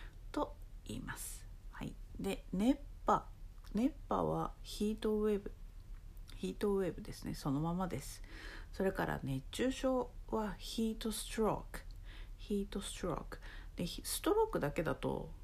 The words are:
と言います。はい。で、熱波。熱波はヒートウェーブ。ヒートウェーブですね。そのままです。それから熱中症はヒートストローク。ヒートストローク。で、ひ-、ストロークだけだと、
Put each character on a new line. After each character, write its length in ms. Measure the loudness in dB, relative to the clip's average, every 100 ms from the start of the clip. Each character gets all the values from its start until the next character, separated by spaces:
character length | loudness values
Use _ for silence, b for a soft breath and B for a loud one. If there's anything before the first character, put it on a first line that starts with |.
| B -12 -4
と 240 | 0 0 -2 -10 -10 -6
言 120 | -6
い 20 |
ま 160 | -4 -6
す。 280 | -6 -8 -10 -10 -10
は 100 | -6
い。 100 | -6 -6 -8 -4
で、 240 | -2 -2 -2
熱 260 | 4 6 6 0 -2
波。 200 | 4 4 4 -8 -12 -10 -2
熱 180 | 2 4 2 0
波 140 | 4
は 300 | 4 4 0 -4
ヒ 300 | -8 0 2
ー 20 |
ト 200 | 2 2
ウ 120 | 4 4
ェ 80 |
ー 60 | 4
ブ。 100 | 0 -8 -10 -12 -10 -10 -10 -12 -10 -6
ヒ 140 | -4
ー 40 |
ト 200 | 2 4
ウ 60 | 4
ェ 80 | 2
ー 20 |
ブ 100 | 0
で 100 | -6
す 120 | -6
ね。 100 | -6
そ 160 | -2 2
の 80 | 2
ま 160 | 2
ま 140 | 2 0
で 120 | 0
す。 220 | -4 -8 B B B B B
そ 120 | 0
れ 80 | 2
か 120 | 2
ら 140 | 0 0
熱 180 | 0 -2 -2
中 220 | 0 2
症 380 | 2 2 4 2 -4 -2
は 240 | 0 0 -2
ヒ 340 | -4 0 2
ー 20 |
ト 160 | 2 0
ス 240 | -2 -2
ト 80 | 4
ロ 220 | 4 4 -2
ー 60 | -8
ク。 40 | -8 -10 B B B -10
ヒ 300 | -2 0 0
ー 20 |
ト 80 | -2
ス 200 | -4 -4
ト 80 | -2
ロ 60 |
ー 100 | -2 -4
ク。 120 | -8 B B B
で、 100 | -4
ひ-、 160 | -2 -2
ス 180 | -4 2
ト 100 | 6
ロ 140 | 8 6
ー 60 |
ク 80 | 4
だ 100 | 2
け 140 | 2
だ 100 | 2
と、 340 | 2 2 0 -2 -8